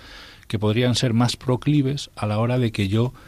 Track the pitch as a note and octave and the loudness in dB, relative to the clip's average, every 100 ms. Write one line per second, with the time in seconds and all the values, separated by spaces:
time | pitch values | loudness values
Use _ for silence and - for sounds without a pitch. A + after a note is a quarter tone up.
0 | - - - - - G#2+ G#2 G#2+ B2 A#2 | -20 -20 -20 -20 -8 -2 0 2 2 2
1 | C3 A2+ A#2+ - - B2+ D3 D3 C3 C#3+ | 2 2 2 0 -2 -2 2 2 2 -2
2 | - - G#2+ G#2 A#2+ B2+ A#2 A2+ F#2+ A2 | -8 -6 -2 0 0 0 0 0 0 0
3 | B2 - | 0 -4